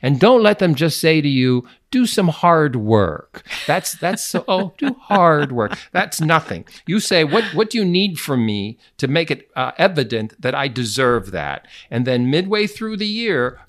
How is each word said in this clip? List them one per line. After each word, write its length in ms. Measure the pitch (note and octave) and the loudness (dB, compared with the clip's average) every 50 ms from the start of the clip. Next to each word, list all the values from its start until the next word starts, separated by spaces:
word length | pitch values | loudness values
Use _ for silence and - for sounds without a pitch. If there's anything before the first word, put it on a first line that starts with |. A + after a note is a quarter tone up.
and 180 | - C3 C#3+ B2+ | 0 0 2 4
don't 240 | D3+ A3 C4 B3 A3 | 6 6 6 6 6
let 180 | G#3 G#3 G3+ | 4 4 2
them 140 | G3 F3 D#3 | 2 0 2
just 240 | C3 D#3+ E3 D#3 - | 2 0 0 0 0
say 220 | - E3 D#3+ D#3 | 2 2 2 2
to 80 | C#3+ C#3+ | 2 2
you, 400 | C#3 C3 B2+ B2+ B2+ B2 B2 - - _ _ _ | 2 2 2 2 2 0 -2 -4 -12 _ _ _
"Do 160 | - B3+ B3+ | 0 0 0
some 220 | A3+ - - G3 E3+ | 2 2 2 0 0
hard 460 | D#3 - - F3 E3+ D#3+ D#3 D3 B2 | 0 2 2 4 4 4 2 2 0
work." 720 | B2 G#2+ G#2+ A2+ G#2+ G2 E2+ D#2 D2+ - _ - - - - - - - - | -2 0 2 4 4 4 2 -2 -6 -12 _ -20 -20 -16 -14 -12 -8 -4 -2
That's, 240 | D3 F#3 F#3 - - | -2 -2 -2 -6 -8
that's, 300 | - - E3+ A3+ G#3+ - | -4 -4 -4 -4 -4 -6
so, 200 | - - F#3 - - | -6 -6 -6 -2 -2
oh, 240 | G3 F#3 G3 F#3 - - | -2 -2 -2 -4 -6 -4
do 180 | - C#4 B3 - - | -4 -4 -4 -6 -4
hard 500 | - G#3 G3 F3+ E3+ D#3 D3 D3 C3+ C3 | 0 2 4 4 4 4 4 0 -2 -2
work. 260 | A#2+ G#2+ G2+ - - - - - | -2 -2 -2 -4 -8 -12 -4 -2
That's 280 | F3+ G3 E3+ - - | -2 -2 -2 -4 -4
nothing. 440 | D#3 D#3 E3 D#3+ - - G2+ E2+ - - - - - | 0 2 2 2 0 -2 -8 -12 -12 -16 -20 -14 -6
You 120 | - E3 A3 | -4 -2 -2
say, 240 | G3+ - G3 F3 D#3+ | 0 2 2 2 2
"What, 220 | D3 D3 G#3+ A3+ G#3 E3 | 2 2 0 0 0 -2
what 160 | D3+ A3 A3 | -2 -2 0
do 80 | - A#3 | 0 0
you 60 | G#3 | 0
need 340 | F3+ F3 F3+ G3 G#3 F3 D3 | 2 2 2 2 0 -2 -6
from 260 | - - C#3 B2+ A2+ | -6 -2 0 0 0
me 340 | A2 G#2 G#2 G2 G#2 A2+ - _ _ _ | 0 -2 -4 -6 -8 -10 -14 _ _ _
to 100 | - - | -6 -4
make 240 | B2+ C#3 E3 E3+ D#3 | -2 0 0 0 -2
it, 180 | D3 - - _ _ | -4 -8 -8 _ _
uh, 160 | - B2+ B2+ - - | -6 -6 -4 -2 0
evident 640 | E3 G3+ F#3 D3+ C3+ A2 A#2 A2 A2 G#2+ - _ | 0 0 2 0 -2 -2 -4 -6 -6 -6 -10 _
that 140 | - B2 C3+ | -6 -4 -4
I 100 | C#3+ C#3 | -2 -4
deserve 640 | C#3 A#2+ A#2+ B2 A2+ G#2 B2 C3+ B2 A#2+ A#2+ F#2 G2 | -4 -4 -4 -6 -4 -2 0 2 2 2 0 -2 -4
that?" 380 | F#2+ F2 D2 C#2+ C#2 - - _ - - - _ | -8 -8 -6 -6 -8 -10 -12 _ -20 -20 -16 _
And 140 | - A#2 B2 | -4 -2 -2
then 260 | B2+ B2+ B2 B2 B2+ | 0 0 0 0 0
midway 360 | C3+ D#3+ F#3 G3 G#3+ G#3 G#3+ | 0 0 0 0 -2 -2 -2
through 300 | G#3 G#3 - A3 A3 G#3+ | -4 -6 -8 -10 -8 -6
the 100 | G3 G#3+ | -6 -6
year, 540 | G#3 G#3 A3 A#3 A3+ F#3 C3 B2 B2+ B2+ - - | -6 -6 -4 -4 -2 -2 -2 -2 -4 -6 -10 -14